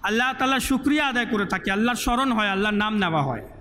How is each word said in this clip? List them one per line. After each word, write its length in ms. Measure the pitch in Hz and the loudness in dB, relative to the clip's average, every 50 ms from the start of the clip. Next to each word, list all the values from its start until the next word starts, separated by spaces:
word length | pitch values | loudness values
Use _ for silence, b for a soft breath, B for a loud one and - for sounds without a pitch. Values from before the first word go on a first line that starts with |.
| - | -2
আল্লাহ 300 | 196 214 226 247 262 262 | 0 0 0 0 0 0
তাআলার 260 | - 240 262 269 254 | -2 0 0 0 0
শুকরিয়া 480 | - - 269 254 - 285 294 302 302 | 0 0 0 0 2 2 2 2 2
আদায় 180 | 277 254 247 233 | 0 0 -2 -2
করে 200 | 240 240 208 202 | 0 0 -2 0
থাকি, 260 | - - 185 - 208 | -2 -2 -4 -2 -2
আল্লাহর 260 | 196 202 220 240 247 | 0 2 2 0 0
স্মরণ 340 | - - 254 240 247 277 269 | 0 0 0 0 2 2 2
হয়, 180 | 240 220 214 202 | 2 0 0 0
আল্লাহর 260 | 196 190 208 214 208 | 0 0 0 0 0
নাম 220 | 202 208 214 214 | 0 0 0 0
নেওয়া 260 | 208 196 175 160 156 139 | 0 0 2 2 0 0
হয় 240 | 135 123 107 107 - - - | 0 -2 -6 -8 -12 -16 -20